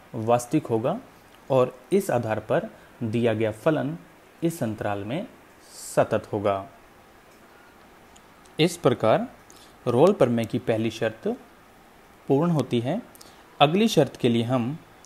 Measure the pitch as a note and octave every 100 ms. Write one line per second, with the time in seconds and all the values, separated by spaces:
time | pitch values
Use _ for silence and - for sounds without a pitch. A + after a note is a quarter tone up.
0 | - B2 A2 A#2+ - D#3 - A2+ B2+ A3+
1 | - - - - - C3+ B2+ - - G3
2 | G3 B2 A2 G#2+ - C#3 A3+ - - -
3 | A#2 A#2 A#2 A2 A2 G#2+ - C3 C3 E3+
4 | - - - - E3 E3 A#2 A2 G#2 G2+
5 | G2+ D#3 B3 - - - - - - -
6 | B2+ G#2+ - G#2+ G2+ G2 G2 - - -
7 | - - - - - - - - - -
8 | - - - - - - E3+ - C#3+ A#2
9 | A2 D3 B3 - - - - - B2+ A#2
10 | F3 G#3 B2+ A#2 A2+ A#2+ - A2 A2+ -
11 | A2+ - G3+ B3+ - - - - - -
12 | - - - C#3 F3 D#3 A#2+ B2 A#2+ G3
13 | - - - - - - D3 F#3 A3+ -
14 | C3 - B2 A#2 A2+ C3 A2+ D#3+ - -